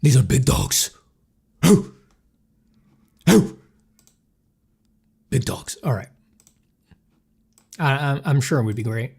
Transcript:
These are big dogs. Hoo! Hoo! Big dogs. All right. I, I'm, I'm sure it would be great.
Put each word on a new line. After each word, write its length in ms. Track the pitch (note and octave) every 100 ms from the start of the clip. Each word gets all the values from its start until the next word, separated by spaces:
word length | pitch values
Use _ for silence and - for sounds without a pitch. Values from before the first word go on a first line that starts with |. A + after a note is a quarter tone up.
These 140 | D3 C3
are 60 |
big 220 | G2 C#3
dogs. 460 | B2+ - - - - - _ _ _ _ _ _
Hoo! 300 | D#3+ G3+ - - _ _ _ _ _ _ _ _ _ _ _ _ -
Hoo! 300 | G#3 - - _ _ _ _ _ _ _ _ _ _ _ _ _ _ _ _ _
Big 140 | C3+
dogs. 320 | - F#2 - -
All 120 | G3
right. 140 | A2+ - _ _ _ _ _ _ _ _ _ _ _ _ _ _ _ _ -
I, 140 | D#3
I'm, 300 | C3+ C#3+ C#3
I'm 160 | C#3+ C#3+
sure 180 | B2+ D3+
it 60 |
would 120 | A2 G#2+
be 60 |
great. 300 | A2+ A2+ B2